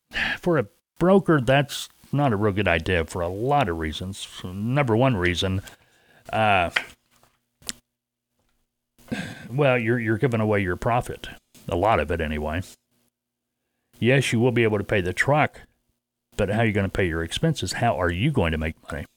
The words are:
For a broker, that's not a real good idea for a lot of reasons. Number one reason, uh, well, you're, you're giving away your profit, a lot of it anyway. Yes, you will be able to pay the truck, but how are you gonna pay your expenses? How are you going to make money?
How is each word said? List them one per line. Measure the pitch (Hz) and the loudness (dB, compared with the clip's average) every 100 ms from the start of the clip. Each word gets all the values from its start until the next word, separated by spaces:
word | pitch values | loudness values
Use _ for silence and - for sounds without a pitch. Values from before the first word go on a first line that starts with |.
| _ - - - | _ -6 -6 -4
For | - 160 | 0 0
a | 107 _ _ _ | 0 _ _ _
broker, | 170 196 190 160 | 4 6 6 2
that's | 120 131 123 - - _ - | 4 2 2 -4 -12 _ -4
not | 139 143 | 0 2
a | 104 | 2
real | 107 | 2
good | 98 98 | 2 2
idea | 85 80 90 80 | 2 2 0 0
for | 98 | -4
a | 85 | -4
lot | 95 123 143 120 | -2 0 2 2
of | 82 | 0
reasons. | 80 78 92 98 - - | -4 -6 -8 -10 -14 -12
Number | 92 92 107 135 139 | -10 -6 -2 0 2
one | 110 131 113 | 2 2 2
reason, | 90 87 98 95 - - _ _ _ _ - | 0 0 -2 -2 -6 -16 _ _ _ _ -8
uh, | 110 107 98 85 - - - _ _ _ _ _ _ - - _ _ _ _ _ _ _ _ _ _ _ _ - - - - - | 0 2 2 2 -2 -6 -12 _ _ _ _ _ _ -14 -14 _ _ _ _ _ _ _ _ _ _ _ _ -12 -10 -10 -14 -10
well, | 127 143 127 | 0 2 2
you're, | 113 123 | 2 0
you're | 110 110 | 0 0
giving | 143 117 | 0 2
away | 107 104 | 2 2
your | 95 90 | 0 -2
profit, | - 120 - - - - _ - - | 0 -2 -2 -10 -14 -18 _ -18 -6
a | 87 | 0
lot | 101 107 | 2 2
of | 76 | 0
it | 82 | -2
anyway. | 78 76 76 78 92 - _ _ _ _ _ _ _ _ _ _ _ _ | -4 -4 -4 -6 -8 -16 _ _ _ _ _ _ _ _ _ _ _ _
Yes, | 110 139 127 | 2 2 2
you | 120 | 2
will | 123 | 2
be | 120 | 2
able | 113 104 | 2 0
to | |
pay | 98 107 | 0 -2
the | 90 | -2
truck, | 92 - 147 135 - - _ _ _ _ _ _ - | -2 0 2 0 -4 -20 _ _ _ _ _ _ -4
but | 101 | -2
how | 107 | 2
are | 117 | 0
you | |
gonna | 101 98 | 0 -2
pay | - 95 | -2 -2
your | 80 | -2
expenses? | 82 - 165 156 92 | -4 -2 -2 -2 -4
How | - 117 76 | -2 -2 0
are | 87 | 0
you | 87 123 | 0 0
going | 143 85 | 0 0
to | 80 | 0
make | 78 78 - | -4 -6 -10
money? | 73 - | -12 -12